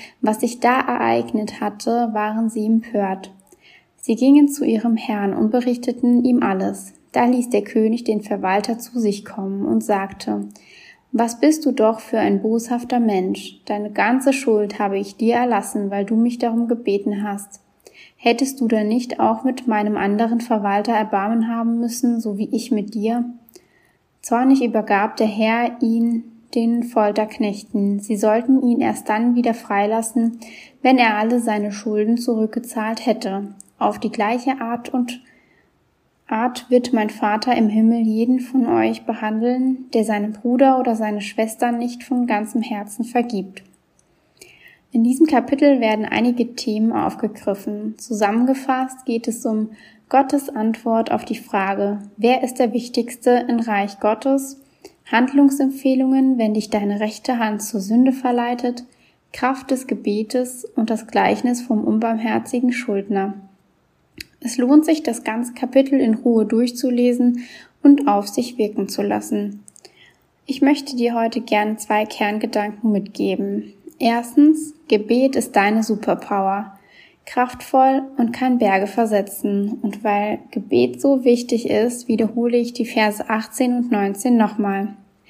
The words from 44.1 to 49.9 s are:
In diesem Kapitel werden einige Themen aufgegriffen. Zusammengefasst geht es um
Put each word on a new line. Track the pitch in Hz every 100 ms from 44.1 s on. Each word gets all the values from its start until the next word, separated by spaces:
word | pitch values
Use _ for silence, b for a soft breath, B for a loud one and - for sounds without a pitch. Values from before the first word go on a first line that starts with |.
| _ _ B B B B B _
In | 233
diesem | 233 269 311
Kapitel | 247 - 277 285 262
werden | 220 214 214
einige | - 247 240 233 -
Themen | - 214 226
aufgegriffen. | 220 - - 214 - - 202 - 208 214 -
Zusammengefasst | - 208 202 226 254 269 - 262 262 - -
geht | 233 233
es | 220 240
um | 214 214 B B